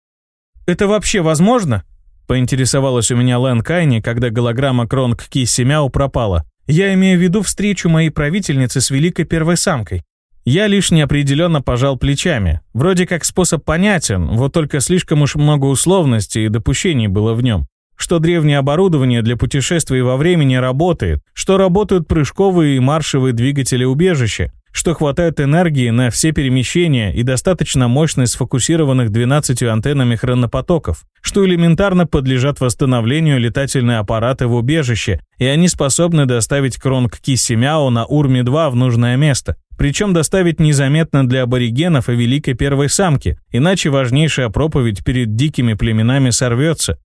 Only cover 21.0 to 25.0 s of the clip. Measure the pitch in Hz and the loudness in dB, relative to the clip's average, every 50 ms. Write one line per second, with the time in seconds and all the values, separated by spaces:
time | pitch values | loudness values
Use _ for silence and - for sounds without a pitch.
21 | 110 87 78 76 - _ - - - - 190 190 190 185 175 208 214 185 196 185 | -2 -2 -4 -4 -6 _ -12 -8 -2 0 2 2 4 2 2 0 0 0 0 -2
22 | 156 - 170 160 143 - - - 196 196 185 175 160 147 139 131 123 135 151 165 | 0 0 0 0 0 -2 0 0 0 2 2 2 2 2 2 2 2 2 0 0
23 | 147 - - 139 131 131 120 113 120 135 143 143 131 - 135 123 127 131 131 143 | -2 -2 -2 0 0 0 0 0 0 0 0 -2 -2 -2 0 0 0 0 0 2
24 | 175 185 175 139 123 104 - - 90 - - - _ _ - - - 180 156 - | 2 2 2 0 0 -2 -2 -4 -6 -6 -8 -12 _ _ -8 -4 -2 -2 -2 0